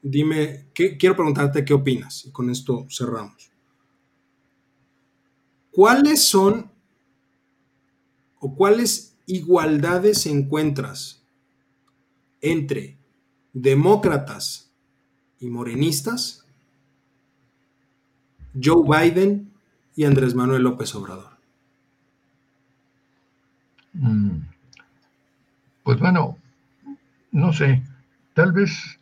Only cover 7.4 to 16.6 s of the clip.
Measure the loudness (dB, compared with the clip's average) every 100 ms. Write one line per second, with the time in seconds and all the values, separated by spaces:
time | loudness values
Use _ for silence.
7.4 | _ _ _ _ _ _ _ _ _ _
8.4 | -14 0 2 4 2 -4 -10 _ -10 -8
9.4 | 2 2 4 0 0 2 2 0 -2 -2
10.4 | -2 -2 -2 -4 -8 -12 -16 -20 _ _
11.4 | _ _ _ _ _ _ _ _ _ _
12.4 | -4 -2 -4 -6 -8 -20 _ _ _ _
13.4 | _ -2 2 4 4 4 2 -2 -6 -12
14.4 | -12 -14 _ _ _ _ _ _ _ _
15.4 | -12 -10 -8 -2 -2 -2 -6 -8 -8 -12
16.4 | _ _